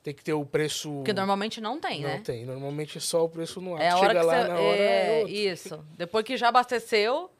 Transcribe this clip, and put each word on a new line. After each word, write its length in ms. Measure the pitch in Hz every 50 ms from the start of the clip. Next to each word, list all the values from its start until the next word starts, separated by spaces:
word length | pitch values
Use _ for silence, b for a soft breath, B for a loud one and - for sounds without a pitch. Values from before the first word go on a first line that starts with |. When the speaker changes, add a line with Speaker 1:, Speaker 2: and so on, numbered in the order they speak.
Speaker 1:
tem 140 | _ 156 143
que 80 | - _
ter 100 | - 156
o 140 | 151 147
preço 420 | 143 - 151 156 151 147 - - 156 147 139
Speaker 2:
Porque 140 | 135 135 208
normalmente 480 | 190 190 196 202 196 202 220 214 233
não 200 | 220 214 247 320
tem, 220 | 339 370 - 156 143
Speaker 1:
Não 60 | 143
Speaker 2:
né? 120 | 151 196 214
Speaker 1:
tem, 200 | - 131 113 117
normalmente 520 | 127 127 131 139 139 143 147 151 147 - 160
é 20 |
só 240 | - - - 170 165
o 40 | 165
preço 320 | 165 165 165 160 - 190
no 140 | 180 185 175
app. 80 | 156 156
Speaker 2:
É 60 | 170
a 60 | 175
hora 100 | 180 190
Speaker 1:
Chega 140 | 202 226 175
Speaker 2:
que 60 | 170
Speaker 1:
lá, 160 | 165 - 247 233
Speaker 2:
você, 60 | 185
Speaker 1:
na 60 | 175 170
hora, 160 | 170 - 208 202
Speaker 2:
é, 280 | 202 202 196 196 190
Speaker 1:
é 120 | 175 165 151 -
outro. 120 | - 185
Speaker 2:
isso. 500 | 208 208 196 175 160 - - 165 151 156 - -
Depois 280 | - 175 170 - 220 214
que 120 | 220 262
já 120 | 226 233 233
abasteceu 800 | 226 247 247 - 254 233 233 - - 214 208 220 254 311 359 359 _ _